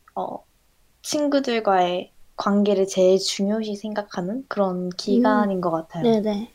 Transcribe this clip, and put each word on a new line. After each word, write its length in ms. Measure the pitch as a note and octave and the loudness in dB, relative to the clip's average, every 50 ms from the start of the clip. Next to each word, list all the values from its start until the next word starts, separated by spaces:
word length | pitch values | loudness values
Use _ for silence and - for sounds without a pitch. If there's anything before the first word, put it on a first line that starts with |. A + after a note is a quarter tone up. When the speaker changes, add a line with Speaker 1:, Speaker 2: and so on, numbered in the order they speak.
| _ _ - | _ _ -8
Speaker 1:
어, 300 | F#3+ F3+ - - - - _ _ _ _ _ _ _ _ _ _ _ - | -8 -8 -8 -8 -12 -16 _ _ _ _ _ _ _ _ _ _ _ -10
친구들과의 1080 | - - D4+ D4 C#4+ C#4+ C#4 C4+ B3 A#3 A3+ A3 G#3 F#3+ F#3 F3+ F3 F3+ F3+ F#3+ - _ - - _ _ | -6 -2 -2 0 0 0 0 0 0 -2 -2 0 2 2 2 2 2 0 -4 -8 -10 _ -20 -20 _ _
관계를 500 | - - G#3+ G3+ G3+ G3+ G3+ G3+ F#3+ G3 | -6 -2 0 2 2 2 2 2 2 0
제일 320 | F#3+ - F#3+ F#3 F#3 F#3+ F#3+ | 0 2 4 4 6 6 4
중요시 560 | F#3+ - - - G3 G3+ G#3+ A3 A3 G#3+ G#3 | 2 -2 -4 -2 -2 -2 -2 -2 -4 -6 -8
생각하는 680 | G#3 - G#3+ G#3 G#3 G#3 - - G3+ F3 F3+ A3 C4+ C4+ - | -8 -8 -8 -6 -8 -8 -6 -6 -6 -4 -4 -6 -6 -8 -6
그런 400 | - G3+ G3 F#3 F3+ F3+ F3+ F3+ | -2 0 0 0 0 -2 -4 -6
기간인 720 | F3+ - - G3+ - A#3 A#3+ G#3+ G#3+ G#3 G#3 G3 F#3+ F3+ | -6 -6 -2 0 2 4 4 4 4 2 2 0 0 -2
Speaker 2:
음. 0 | |
Speaker 1:
것 100 | F3 F3 | -2 -2
같아요. 420 | E3 D#3+ D#3+ - - E3+ G3 A#3 A3+ | -2 -2 -4 -6 -6 -2 2 2 2
Speaker 2:
네네. 380 | G#3+ G3 G#3+ G3+ G3+ A3+ - | 2 2 -2 -2 -4 -6 -10